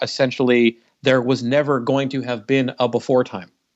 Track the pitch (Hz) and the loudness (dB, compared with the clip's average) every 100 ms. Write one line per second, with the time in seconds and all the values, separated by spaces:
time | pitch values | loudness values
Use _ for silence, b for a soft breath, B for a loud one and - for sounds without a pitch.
0 | 127 - 131 120 127 120 117 117 b b | -6 -2 -2 0 2 4 4 0 b b
1 | - 127 120 123 120 143 147 135 117 135 | 0 2 2 -2 0 0 0 -2 0 -2
2 | 135 135 120 120 104 135 131 - 123 117 | -2 -4 -6 -6 0 0 0 -2 -2 -2
3 | - 127 123 98 90 _ _ | 0 0 0 -6 -14 _ _